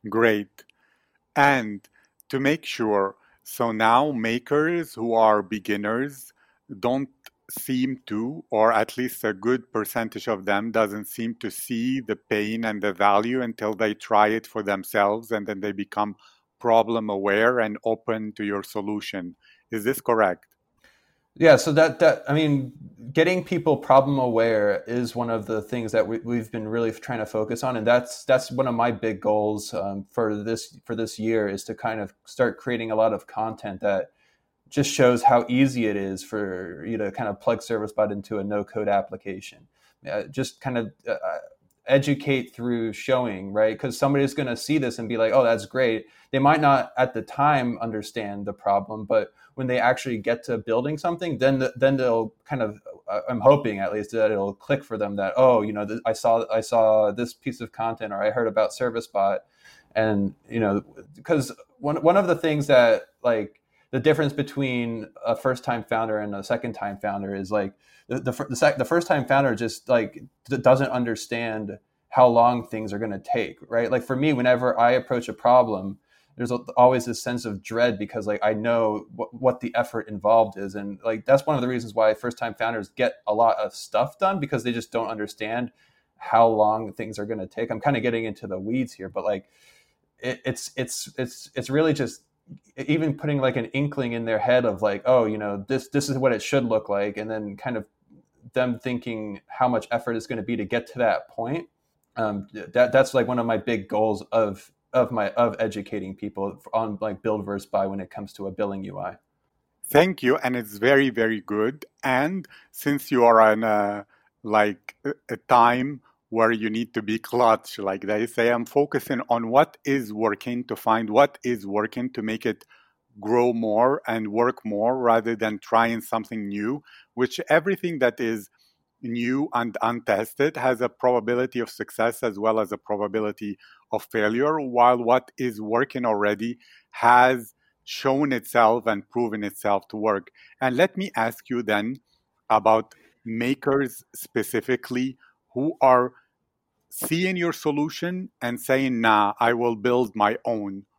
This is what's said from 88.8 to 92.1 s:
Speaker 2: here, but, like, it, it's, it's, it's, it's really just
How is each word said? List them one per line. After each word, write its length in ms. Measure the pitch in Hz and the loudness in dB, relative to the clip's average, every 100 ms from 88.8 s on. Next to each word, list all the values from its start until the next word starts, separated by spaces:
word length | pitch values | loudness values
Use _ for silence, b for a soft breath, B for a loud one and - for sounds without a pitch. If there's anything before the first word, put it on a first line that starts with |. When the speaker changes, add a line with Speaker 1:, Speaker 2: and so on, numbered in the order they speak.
| 127 | -4
Speaker 2:
here, 160 | - 92 | -8 -10
but, 140 | 92 | -6
like, 260 | 95 98 _ b b b b b _ _ | -4 -4 _ b b b b b _ _
it, 220 | 123 127 | -8 -6
it's, 260 | 131 127 - | -6 -6 -10
it's, 360 | - 123 - - - | -8 -8 -8 -10 -8
it's, 320 | 123 - - | -10 -10 -12
it's 160 | 135 123 | -10 -2
really 220 | 143 160 | 2 2
just 280 | 147 120 | 0 -4